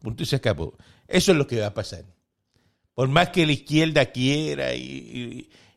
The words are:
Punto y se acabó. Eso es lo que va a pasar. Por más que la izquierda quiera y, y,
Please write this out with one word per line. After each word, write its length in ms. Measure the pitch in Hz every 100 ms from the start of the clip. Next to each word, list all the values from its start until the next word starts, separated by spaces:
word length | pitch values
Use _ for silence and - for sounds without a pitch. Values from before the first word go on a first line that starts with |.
Punto 220 | 110 113
y 20 | -
se 120 | 135
acabó. 360 | 117 87 78 - - _ -
Eso 260 | 180 196
es 40 | 165
lo 80 | 139
que 140 | 117
va 80 | 104
a 60 | 110
pasar. 280 | 95 87 - _ _ _ _ _ _ _ _ -
Por 120 | 131
más 200 | 151 175
que 160 | 175 156
la 60 |
izquierda 540 | 143 - 151 160 151 127
quiera 680 | 127 127 147 151 143 131
y, 80 | 123
y, 680 | 127 135 117 123 120 123 - _ _